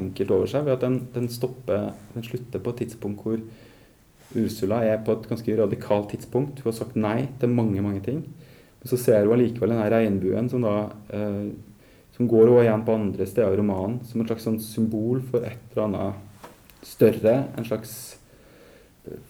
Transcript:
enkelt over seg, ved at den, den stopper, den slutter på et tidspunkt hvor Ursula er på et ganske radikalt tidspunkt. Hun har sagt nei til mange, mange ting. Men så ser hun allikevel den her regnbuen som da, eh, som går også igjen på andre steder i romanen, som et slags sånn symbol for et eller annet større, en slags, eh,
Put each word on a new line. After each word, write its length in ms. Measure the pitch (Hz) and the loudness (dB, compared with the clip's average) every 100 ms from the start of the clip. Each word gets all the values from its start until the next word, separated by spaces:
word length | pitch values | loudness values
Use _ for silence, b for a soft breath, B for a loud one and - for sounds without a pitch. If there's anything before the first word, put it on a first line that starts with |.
enkelt 320 | 95 92 98 | -4 -2 2
over 160 | 95 101 | 2 2
seg, 160 | 135 147 | 0 0
ved 100 | 127 | 0
at 80 | |
den, 140 | 127 127 123 | 0 -2 -2
den 160 | 120 120 | -4 -4
stopper, 640 | 120 127 - - 98 104 - - | -4 -6 -6 -2 -2 -2 -8 -12
den 140 | - 110 | -10 -8
slutter 340 | 123 - - | -10 -8 -6
på 140 | 107 | -6
et 100 | 120 | -6
tidspunkt 400 | 110 - 104 101 | -6 -6 -8 -6
hvor 160 | 110 113 110 B B B B B _ _ - 117 | -4 -4 -6 B B B B B _ _ -8 -2
Ursula 460 | 104 - 95 113 | -2 -2 -2 0
er 140 | 113 110 | 0 0
på 140 | 110 | 0
et 100 | 110 - | -2 -4
ganske 240 | 113 - 107 | -6 -2 0
radikalt 540 | 104 110 - 104 104 | 0 0 0 0 0
tidspunkt. 480 | - - 123 147 - | -8 -4 -2 -2 -4
Hun 80 | 117 | -6
har 80 | 113 | -4
sagt 220 | 113 113 | -4 -2
nei 300 | 107 113 135 - | 0 0 -4 -2
til 80 | 123 | 0
mange, 320 | 120 113 98 | 2 2 0
mange 220 | 101 98 | -2 -4
ting. 140 | 101 143 - B B B B B | -4 -6 -8 B B B B B
Men 80 | - | -4
så 80 | 127 | 0
ser 240 | 127 107 | 4 6
hun 140 | 104 120 | 6 4
allikevel 340 | 120 120 98 | 2 2 0
den 80 | 117 | 2
her 140 | 107 | 2
regnbuen 560 | 113 110 98 95 101 120 | 4 2 2 0 0 0
som 140 | 127 117 | 0 0
da, 80 | 104 107 - - 101 | 0 -2 -8 -10 -6
eh, 300 | 104 101 104 - - - b b b | -4 -4 -6 -8 -14 -20 b b b
som 160 | - 120 | -2 4
går 220 | 110 113 | 8 8
også 160 | 123 117 | 8 6
igjen 180 | 107 | 4
på 120 | 113 110 | 2 0
andre 300 | 101 92 95 | 0 -2 -2
steder 260 | - 104 95 | 0 2 2
i 40 | |
romanen, 340 | 104 95 98 123 | 2 0 -2 -4
som 160 | - 117 | -6 -4
et 80 | 113 | -2
slags 160 | 113 | -2
sånn 160 | - 110 | -2 -4
symbol 600 | 110 - 110 110 110 131 131 | -4 -2 0 0 0 -2 0
for 160 | 123 - | -2 -2
et 240 | - - | -8 -8
eller 140 | - 107 | -4 -2
annet 1000 | 92 95 104 - - - - - - | -2 -4 -6 -12 -20 -20 -20 -20 -20
større, 500 | - - 113 - 107 127 135 - | -14 4 6 6 4 4 0 -6
en 140 | 113 | -6
slags, 240 | 110 - - - - B B B B B B B _ - | -6 -8 -14 -16 -18 B B B B B B B _ -16
eh, 160 | - - | -16 -16